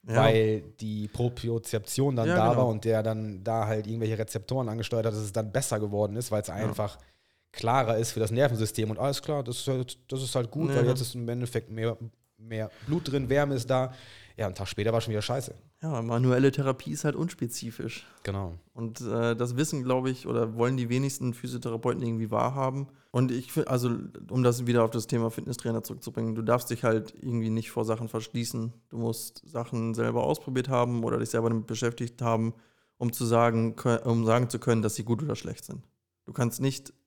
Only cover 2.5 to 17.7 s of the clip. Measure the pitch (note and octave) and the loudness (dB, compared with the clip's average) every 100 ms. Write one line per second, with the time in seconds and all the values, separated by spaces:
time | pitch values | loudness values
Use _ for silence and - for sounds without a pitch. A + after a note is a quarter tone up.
2.5 | A#2+ B2+ G#2+ A2+ A2 A2 A2 G#2+ F#2+ G2 | 6 4 2 2 2 2 -2 -4 -6 -2
3.5 | A2+ G#2+ A2 G#2 A2+ A2 A2 A2 A2 - | 0 2 0 -2 -2 -2 -2 -4 -6 -4
4.5 | C3 A#2+ A2 G#2+ A#2 A2 G#2+ G#2+ A2 G#2+ | -2 -2 -4 -2 0 0 -2 -4 -4 -2
5.5 | B2+ C3+ G#2+ G#2 G2+ G#2 G#2+ A#2+ G#2+ G#2 | -2 0 -2 0 0 0 -2 -2 -2 -2
6.5 | G2+ A2 G#2 G#2 - - _ _ _ _ | -4 -4 -2 -4 -6 -20 _ _ _ _
7.5 | - A2+ C3 A2+ A2+ A#2 - A2 A2+ C#3 | -4 2 2 4 2 0 0 0 4 4
8.5 | A#2 A2 - G#2+ G#2+ C3 C#3 - D3 B2+ | 4 -2 0 -2 0 -2 -2 -4 -4 -4
9.5 | B2 - C3 B2+ - _ C3+ C3 C3 A#2 | -6 -2 -2 -4 -10 _ -6 -2 -2 -2
10.5 | D3 C#3 C#3 A#2+ C3+ B2 B2 A#2 A#2+ A#2+ | -2 0 4 4 2 -2 -4 -4 -2 -2
11.5 | A#2 - A2 A2+ A2 A2+ _ _ _ A2+ | -4 -4 -2 -2 -2 -10 _ _ _ -8
12.5 | A2 A2 - A2+ D#3+ E3+ C3+ B2 C#3 C#3+ | -6 -6 -8 -2 -2 0 -2 2 2 2
13.5 | C3 A2+ C3 B2+ C3 - - - - G#2 | 0 2 2 2 -6 -20 -20 -20 -6 -6
14.5 | F2+ F#2+ - G#2 A2+ A2+ G#2+ - B2+ B2+ | -4 -8 -2 2 2 0 -2 0 -4 -4
15.5 | - - _ D#3+ C3+ A2+ A#2+ B2+ B2 C#3 | -14 -20 _ -4 -2 0 4 6 6 6
16.5 | C3+ C3+ B2+ - D3 D3+ - F3 - A#2 | 4 0 -2 -4 -2 -2 0 -4 -2 -6
17.5 | - A#2 | -6 -10